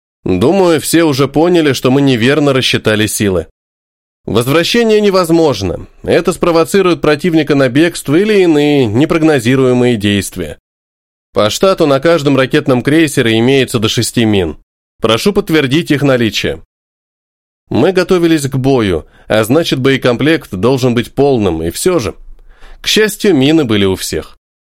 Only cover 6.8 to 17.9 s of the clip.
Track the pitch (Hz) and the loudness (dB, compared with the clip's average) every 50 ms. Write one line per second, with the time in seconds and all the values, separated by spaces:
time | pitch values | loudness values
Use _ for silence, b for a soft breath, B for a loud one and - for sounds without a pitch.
6.8 | 185 180 165 143 160 151 151 147 - 185 160 160 143 - 147 139 135 127 117 143 | 2 0 0 0 0 -2 -2 0 -2 0 0 0 0 0 2 2 2 2 2 2
7.8 | 170 170 170 - - 135 143 175 208 220 214 196 185 170 151 147 147 147 147 139 | 0 0 -2 -6 -4 -2 0 0 2 2 2 2 2 2 2 2 2 2 2 2
8.8 | 127 107 101 123 156 - 175 165 156 160 151 135 104 120 131 131 131 127 123 123 | 0 0 0 0 0 0 0 0 2 2 2 2 0 0 0 2 2 2 2 2
9.8 | 123 123 120 104 98 104 101 98 92 - - 92 82 73 - - _ _ _ _ | 2 0 0 0 0 -2 -2 -2 -4 -6 -10 -10 -10 -10 -12 -16 _ _ _ _
10.8 | _ _ _ _ _ _ _ _ _ _ - 98 104 107 - - 196 190 185 - | _ _ _ _ _ _ _ _ _ _ -4 -2 -2 -2 0 0 0 0 2 2
11.8 | 165 143 135 135 143 170 170 156 139 147 135 131 131 127 - 151 123 143 127 123 | 2 0 0 2 2 2 0 2 2 0 0 0 0 0 0 -2 0 0 0 0
12.8 | - - 147 165 165 139 - 139 117 113 110 110 117 131 139 135 123 - - 113 | 0 0 2 2 0 0 0 -2 0 0 0 2 2 2 2 2 0 -2 -2 -2
13.8 | 107 107 - 123 110 - - 123 113 110 107 98 87 78 73 - _ _ _ _ | -2 -2 -2 -4 -4 -2 -2 0 0 2 2 0 0 -2 -6 -10 _ _ _ _
14.8 | _ _ _ _ - 107 113 117 - 202 196 208 196 - 160 156 143 127 131 170 | _ _ _ _ -2 -2 -2 0 0 -2 -2 -2 -2 0 0 0 0 0 0 -2
15.8 | - - 147 127 135 135 131 120 117 104 101 - - 82 69 - - _ _ _ | 0 0 -2 0 2 0 2 2 0 -2 -2 -4 -6 -6 -6 -8 -12 _ _ _
16.8 | _ _ _ _ _ _ _ _ _ _ _ _ _ _ _ _ _ _ - 101 | _ _ _ _ _ _ _ _ _ _ _ _ _ _ _ _ _ _ -2 0
17.8 | 139 185 | 0 2